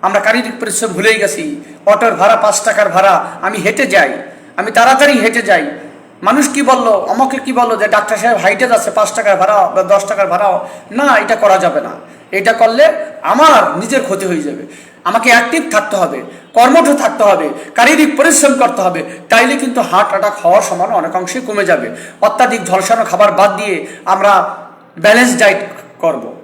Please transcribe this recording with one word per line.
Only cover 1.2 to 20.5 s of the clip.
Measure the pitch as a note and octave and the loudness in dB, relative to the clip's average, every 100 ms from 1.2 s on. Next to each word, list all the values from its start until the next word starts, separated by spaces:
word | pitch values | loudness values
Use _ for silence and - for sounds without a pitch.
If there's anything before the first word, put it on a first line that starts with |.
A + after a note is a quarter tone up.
| G3+ - E3 D4 - - - | -2 -4 -8 -10 -14 -6 0
অটোর | G#3 A#3 | 2 2
ভাড়া | - - A3+ | 2 2 2
পাঁচ | G#3+ G#3 | 2 0
টাকার | A3+ G#3 G3+ | -2 0 0
ভাড়া, | E3+ G3 F#3 - - | 2 2 2 -2 -8
আমি | F#3 G#3+ | -8 -4
হেঁটে | F3+ A3 C4 | -4 -2 0
যাই, | F#3 C#3+ B2+ - - - - | 2 0 -2 -12 -18 -16 -8
আমি | G#3 | -2
তাড়াতাড়ি | A3+ A#3+ C4 C#4+ | 2 4 4 4
হেঁটে | C4+ G#3+ A3+ | 2 0 -2
যাই। | G#3 F3+ D3 C#3+ - - - - | 0 0 0 -10 -16 -20 -20 -6
মানুষ | F#3+ B3+ C#4 | -2 0 0
কি | C4 | 0
বললো, | C4 C4 A3+ G3+ E3+ | 0 2 2 0 0
আমাকে | G#3+ B3+ C4+ | -2 0 -2
কি | - | -6
বললো | B3 G#3 A3 | -2 -2 0
যে, | G3+ | 0
"ডাক্তার | G#3 G#3 G#3+ | 0 0 -2
সাহেব, | A3 G#3+ | 0 0
হাইটে | F3+ A#3 B3+ | 0 0 0
যাচ্ছে, | A3+ - | 0 0
পাঁচ | A3 G#3 | -2 -2
টাকার | - G3+ G3 | 0 0 2
ভাড়া | F#3+ G#3 F3+ | 2 2 2
বা | F#3+ | 0
দশ | F3+ G3+ G3+ | 2 2 0
টাকার | G3+ F#3+ | -2 -2
ভাড়া।" | A3+ G#3 F3 - - - | 0 0 -2 -6 -16 -10
না, | G#3+ C#4 A#3 | -4 2 2
এটা | G#3 A3 | 0 0
করা | G3+ F#3+ | 2 2
যাবে | F3 D3+ | 2 -2
না। | A#2+ - - - - | -6 -12 -18 -20 -8
এটা | F#3+ G3+ | -2 0
করলে | A3+ A3+ A#3 D#4+ - - - | 2 2 4 2 2 -6 -8
আমার | - A3+ D#4 B3+ F#3 F3 | -4 4 6 6 2 -2
নিজের | A3+ F3+ | -4 -4
ক্ষতি | - F#3+ F#3 | -2 -4 -4
হয়ে | E3+ | -4
যাবে। | D3 - - - - - | -6 -8 -14 -20 -20 -10
আমাকে | - G#3+ A3+ | -4 -2 2
অ্যাক্টিভ | A#3 A#3 E4 - | 2 2 -4 -2
থাকতে | G#3+ - G3 | -4 -2 -2
হবে, | E3 C3+ - - - | -2 -4 -12 -18 -4
কর্মঠ | - B3 D#4 C#4+ C#4+ | 2 4 6 4 2
থাকতে | A3+ - | 0 0
হবে, | G#3 F3+ D3+ - - - | 2 2 -2 -8 -10 0
শারীরিক | B3+ D#4 D4+ C#4 | 2 4 2 2
পরিশ্রম | D#4 C4 C#4+ | 2 4 2
করতে | B3+ B3 - | 2 0 0
হবে, | F#3 E3+ D3+ - - | -2 -4 -10 -14 0
তাইলে | A3+ B3+ C#4+ | 2 2 -2
কিন্তু | B3+ B3 | -4 -4
হার্ট | G#3+ F3+ G#3 | -2 0 0
অ্যাটাক | - G#3 G3+ | 0 -2 -2
হওয়ার | E3+ | 2